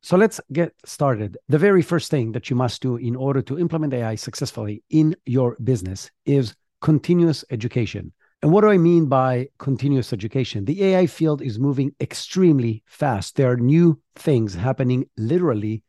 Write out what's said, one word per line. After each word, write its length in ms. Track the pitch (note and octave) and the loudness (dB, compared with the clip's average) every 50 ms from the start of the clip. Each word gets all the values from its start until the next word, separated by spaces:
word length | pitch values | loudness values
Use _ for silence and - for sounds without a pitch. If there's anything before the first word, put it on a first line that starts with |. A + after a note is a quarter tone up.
| _ | _
So 120 | - - F3+ | 0 2 2
let's 220 | G#3+ A3 - - - _ | 2 2 0 -4 -14 _
get 240 | C3+ D#3 E3+ D#3 _ _ _ | -4 -4 -4 -4 _ _ _
started. 520 | - - - D3+ C#3 B2+ G#2 G#2+ G2+ F2+ - _ _ | -20 -6 -2 0 0 0 -2 -4 -8 -10 -14 _ _
The 100 | C3 D3+ | 0 2
very 240 | D#3+ G#3 G3 F#3 | 4 4 4 4
first 300 | D3+ - E3+ D#3+ - - | 2 2 -2 -4 -2 -2
thing 220 | - D3 A#2+ A2+ G#2+ | -2 -2 -2 -4 -6
that 140 | A#2 - - | -8 -8 -4
you 80 | C3 | -2
must 280 | A#2+ B2+ B2 - - - | -2 -2 -2 -4 -4 -6
do 140 | C3 B2 A#2+ | -4 -4 -4
in 180 | C3 A#2+ A#2 | -4 -6 -6
order 260 | B2+ C3 C#3 C#3 C#3 A#2+ | -4 -2 -2 -2 -2 -2
to 140 | - C#3 D#3+ | -4 -4 -4
implement 360 | F3 E3 D#3+ D#3+ D#3 D3 C3 | -4 -2 -2 -4 -4 -4 -4
A 80 | B2 A#2 | -4 -4
I 120 | A2 A2 | -4 -6
successfully 680 | G#2+ - - A2 - C#3+ B2+ - - A2 G#2 G#2 A#2 _ _ | -6 -10 -12 -10 -8 -8 -8 -8 -8 -8 -8 -10 -12 _ _
in 240 | - D#3 D#3 D#3 E3+ _ _ | 2 2 2 2 0 _ _
your 320 | - A#2+ C3 C3 A#2+ A#2 - A#2 | -2 0 0 0 0 -2 -4 -2
business 480 | G#2+ C3 A2+ F2+ F#2 F#2+ G2 - - _ _ _ | -2 -2 -2 -2 -8 -10 -12 -14 -18 _ _ _
is 280 | - C#3+ C#3 C3 G#2+ - _ _ _ _ _ | 0 0 0 0 -2 -6 _ _ _ _ _
continuous 640 | - - D#3+ C#3+ - - F3 F3 E3+ E3 D3+ - - _ | 0 2 2 2 2 0 2 2 2 2 0 -2 -6 _
education. 640 | C3+ A2+ G#2+ A#2+ - B2+ A#2 G2 - G2+ - E2 - _ _ _ _ _ - | -10 -6 -6 -4 -2 -2 -4 -4 -6 -12 -12 -14 -18 _ _ _ _ _ 2
And 80 | D3+ | 4
what 100 | E3 G#3 | 4 6
do 80 | G#3 G#3+ | 6 6
I 80 | G#3 F#3+ | 6 6
mean 300 | E3 E3+ F3 E3+ D#3+ C#3 | 6 6 4 4 4 4
by 400 | C3+ C3 C3 C3 B2+ B2 B2+ C#3 _ _ | 2 2 2 2 0 -2 -4 -6 _ _
continuous 560 | - C#3 C3+ A#2 B2+ C#3+ C#3 C3+ A#2 - - | -4 -4 -4 -2 0 0 0 0 -2 -2 -6
education? 520 | G2+ F#2+ A2+ - C3+ B2+ - - G#2+ G2+ | -8 -8 -6 -4 -4 -4 -4 -6 -6 -4
The 180 | G#2 D3+ F#3+ G3 | -4 -2 0 2
A 160 | F#3+ F#3+ F#3 | 2 4 4
I 60 | F#3 D#3 | 2 2
field 340 | - - D#3+ D#3+ D3+ C#3 | 0 0 0 0 0 -2
is 160 | - C#3 G#2 G#2+ | -4 -8 -4 -2
moving 380 | C3 C#3+ C#3 B2 C#3 C3+ - _ | -2 0 0 0 -2 -4 -4 _
extremely 840 | - - - - - - - F3+ F#3+ F3 D#3 C3+ A#2+ A#2 A2 A2 _ | -10 -10 -8 -12 -14 -6 0 4 4 6 6 4 2 0 -2 -4 _
fast. 520 | _ _ - - C#3+ A#2+ G2+ G2 - - - | _ _ -4 -2 -2 -2 -2 -6 -6 -2 0
There 120 | C#3 B2+ | 2 2
are 80 | B2+ B2 | 2 2
new 420 | A#2+ B2 D3 E3 F3 E3+ D#3 - _ _ _ | 2 2 4 6 6 4 2 0 _ _ _
things 380 | - - - D3 A#2+ A2+ G#2 F#2 | -6 -2 0 2 2 0 -2 -4
happening 520 | E2+ F#2 C3 C3 - C3 B2 B2+ B2 C3+ _ _ - | -4 -4 -4 -2 0 0 0 0 -2 -2 _ _ -6
literally 640 | A2 A2+ D3+ F3+ F3+ D#3+ A#2+ G#2+ G2+ G#2+ A2 G#2+ _ | -4 -2 0 0 0 0 -2 -2 -4 -4 -6 -8 _